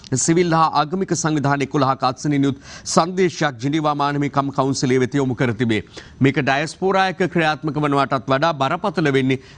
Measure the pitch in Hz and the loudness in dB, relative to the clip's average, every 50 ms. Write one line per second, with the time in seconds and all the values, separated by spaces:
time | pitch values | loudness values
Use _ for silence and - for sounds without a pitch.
0 | - - - 127 - - 165 170 180 175 160 160 160 156 - 147 151 151 156 190 | -10 -6 -4 -2 0 2 2 2 2 2 4 4 4 2 2 0 -2 0 -2 -4
1 | 190 - 175 147 - 160 156 151 127 143 143 139 139 131 - 151 135 131 135 - | -2 -2 -4 -2 -2 -2 0 0 0 0 0 0 -2 -2 0 0 2 2 0 0
2 | - 127 127 - - 151 147 139 139 139 127 - - - - - - - - 185 | -2 -2 -4 -2 -4 -2 0 2 2 0 -2 -4 -10 -18 -20 -16 -12 0 2 2
3 | 160 170 185 180 190 175 - - 170 147 131 113 117 143 143 165 151 151 147 147 | 2 2 2 0 0 0 0 -2 -2 -2 -2 -2 -4 -2 -2 0 0 0 0 0
4 | 143 143 143 143 143 139 135 143 139 139 139 - 131 139 135 - - 131 127 131 | 0 0 0 0 -2 0 0 0 -2 0 -2 -2 0 0 0 0 0 2 2 2
5 | 127 120 - 143 139 131 123 - 143 120 113 101 127 113 110 104 - - - - | 2 0 0 0 0 0 0 0 0 -2 0 0 0 0 0 -2 -2 -6 -16 -20
6 | - - - - 123 139 139 160 139 135 135 139 156 156 - - 185 190 190 190 | -20 -20 -4 2 2 2 2 2 0 0 0 0 -2 -4 -6 -4 -2 0 2 2
7 | 190 190 175 - 190 170 - 175 160 156 156 143 - 147 127 147 151 147 143 143 | 2 0 0 -2 -2 0 0 0 0 0 0 -2 -4 -6 -4 -2 0 0 2 2
8 | 135 - 139 131 - - 135 135 151 170 160 135 135 135 160 175 - 208 - - | 0 0 -2 -4 0 0 0 2 2 0 0 0 -2 -2 -2 -2 -4 -4 -2 0
9 | 165 147 135 135 131 131 135 131 - - - | 0 2 2 2 2 2 0 -2 -4 -12 -20